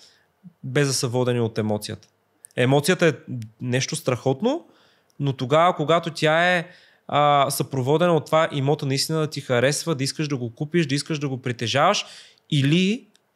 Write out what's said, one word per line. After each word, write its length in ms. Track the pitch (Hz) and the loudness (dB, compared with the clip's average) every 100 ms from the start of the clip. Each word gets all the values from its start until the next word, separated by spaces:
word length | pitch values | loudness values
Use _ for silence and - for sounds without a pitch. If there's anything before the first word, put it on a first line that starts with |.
| - _ _ _ 185 - | -20 _ _ _ -20 -16
без 220 | 135 135 139 | -4 -2 0
да 60 | |
са 140 | 127 131 | -2 -2
водени 320 | 123 123 123 | 0 0 0
от 180 | 113 110 | -2 -2
емоцията. 500 | 107 107 107 101 _ _ _ _ - - | -2 -4 -6 -14 _ _ _ _ -8 0
Емоцията 500 | 123 143 147 160 170 | 4 4 4 2 2
е 60 | 127 - 123 110 - | 0 -6 -10 -12 -10
нещо 360 | 127 123 - 156 | -4 -2 -2 -6
страхотно, 720 | - 120 131 135 233 330 - _ _ _ _ - | -4 -2 0 0 -2 -4 -8 _ _ _ _ -6
но 120 | 143 | -4
тогава, 440 | - 127 151 175 180 | -4 0 4 4 2
когато 340 | 151 165 170 | 0 0 0
тя 460 | - 156 160 175 180 | -2 0 2 2 0
е, 120 | 165 - _ _ - | -2 -14 _ _ -2
а, 420 | 143 147 143 135 | 2 4 4 2
съпроводена 680 | - 131 135 127 156 175 160 | 0 -4 -4 0 2 2 2
от 100 | - | 2
това 220 | 160 160 | 2 2
имота 340 | 147 135 151 139 | 0 0 0 -2
наистина 320 | 135 - 160 | -2 -2 -2
да 60 | 151 | -4
ти 140 | 143 | -6
харесва, 540 | - 123 127 143 170 | -2 2 2 0 -2
да 100 | 147 | -4
искаш 240 | 135 - 151 | -4 -4 -4
да 80 | 139 | -4
го 180 | 120 | -6
купиш, 320 | - 151 175 147 | -8 -2 -2 0
да 80 | |
искаш 240 | 143 - 156 | -2 -4 -6
да 100 | 143 | -6
го 140 | 127 | -6
притежаваш, 640 | 127 117 113 135 165 208 - - - _ - | -6 -6 -2 2 2 0 -4 -16 -20 _ -4
или 560 | 147 135 170 185 240 - _ _ | 0 2 2 2 -2 -8 _ _